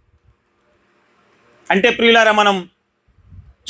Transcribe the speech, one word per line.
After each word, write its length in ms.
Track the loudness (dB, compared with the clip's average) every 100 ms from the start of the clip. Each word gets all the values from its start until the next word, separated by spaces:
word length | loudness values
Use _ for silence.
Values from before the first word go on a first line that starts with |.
| _ _ _ _ _ _ _ _ _ _ _ _ _ _ _ _ -4
అంటే 180 | -2 0
ప్రియులారా, 420 | 0 0 2 2
మనం 380 | 2 0 -2 -8 _ _ _ _ _ _ -20 -20 _